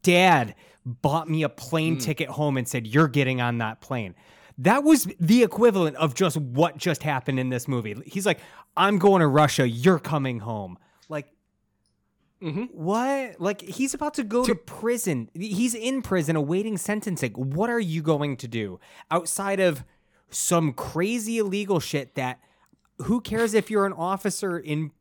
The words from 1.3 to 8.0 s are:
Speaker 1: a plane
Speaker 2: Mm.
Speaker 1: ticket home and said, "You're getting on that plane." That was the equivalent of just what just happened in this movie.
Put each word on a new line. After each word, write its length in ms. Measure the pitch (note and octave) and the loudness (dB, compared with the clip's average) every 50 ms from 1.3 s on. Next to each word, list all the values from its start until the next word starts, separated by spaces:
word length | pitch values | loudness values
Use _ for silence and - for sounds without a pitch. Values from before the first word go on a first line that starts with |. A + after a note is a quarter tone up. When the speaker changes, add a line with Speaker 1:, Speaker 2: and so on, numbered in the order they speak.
| D#3 D#3+ | -2 -2
Speaker 1:
a 60 | D#3 C#3 | -2 -2
plane 480 | - - - - E3 D#3+ D#3 E3 E3 | -4 -10 -8 -4 -2 -2 0 0 -2
Speaker 2:
Mm. 80 | C3 - | -2 -2
Speaker 1:
ticket 240 | D#3+ D3+ - D#3 B2+ | -4 -4 -4 -6 -6
home 280 | - C#3 D3+ D3 C3+ | -4 -2 0 0 0
and 120 | C3 B2 - | -2 -2 -4
said, 180 | - B2+ A2+ | -6 -6 -6
"You're 220 | G#2+ A2+ D3 D#3+ C#3+ | 2 4 4 4 4
getting 320 | A#2+ D3 C3+ B2+ C3 B2 | 4 2 2 2 0 0
on 180 | B2 A#2+ A#2+ A#2 | 0 -2 0 -2
that 220 | A2+ A2 A2+ _ | -4 -6 -6 _
plane." 340 | - - C3+ A#2+ G#2+ F#2 F2 _ _ - - - - - - - | -10 -8 -6 -6 -6 -8 -12 _ _ -20 -20 -20 -20 -20 -14 0
That 260 | B2+ F3 A3+ C#4 C#4+ | 2 2 2 4 6
was 240 | D4+ D#4+ B3+ - F3+ - - | 4 4 4 2 -4 -4 -2
the 240 | E3+ D#3+ A3+ B3 | 4 6 6 6
equivalent 540 | A#3 - - G3+ A#3+ A#3+ G3 G3 E3+ D3+ C3+ | 6 4 4 4 4 4 6 4 2 0 2
of 180 | C3 D#3+ D3+ B2 | 0 -2 -2 2
just 220 | - F#3+ E3 C3 | 2 0 0 2
what 400 | D#3 C#3+ B2+ A#2+ C3+ E3 E3 - | -2 -4 -2 2 2 2 2 2
just 260 | D3 - F3+ D3+ - | -4 -4 -4 -2 -2
happened 380 | - D3+ C#3+ C3 - - C3+ C3 | -2 -2 -4 -2 -2 -2 -2 -2
in 80 | B2+ B2+ | -2 -2
this 180 | B2+ A#2+ - | -2 -4 -4
movie. 300 | - C3+ A#2+ G#2+ G#2+ G2+ A#2 | -4 -4 -4 -4 -6 -10 -10